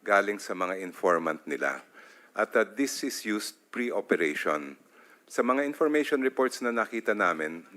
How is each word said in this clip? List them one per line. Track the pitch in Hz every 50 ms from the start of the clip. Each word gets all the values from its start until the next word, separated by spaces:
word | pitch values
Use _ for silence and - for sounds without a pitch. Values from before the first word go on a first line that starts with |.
galing | _ 104 101 98 101 101 101 95
sa | - - 98
mga | 92 92 90 95 95
informant | 95 90 87 - - 92 87 82 82 80 78 76 -
nila. | 78 71 64 69 69 67 67 - _ _ - - - - - - - _
At, | 98 110 - -
uh, | 117 110
this | 104 - - 139 135 - - -
is | 135 - - - 110
used | 104 107 - - - _ _ _
pre-operation. | - 120 120 120 85 101 - - 95 82 85 76 73 - - 85 76 76 71 71 71 _ _ _ _ - - - - _ _ _
Sa | - - 120
mga | 123 127 139 143 143
information | 147 - 165 151 151 151 143 - 151 135 131
reports | 131 127 - 131 127 - - 127
na | 120 117
nakita | 117 107 - 120 113 - - 107
namin, | 104 98 87 82 78 78 78 82 82 80 - 98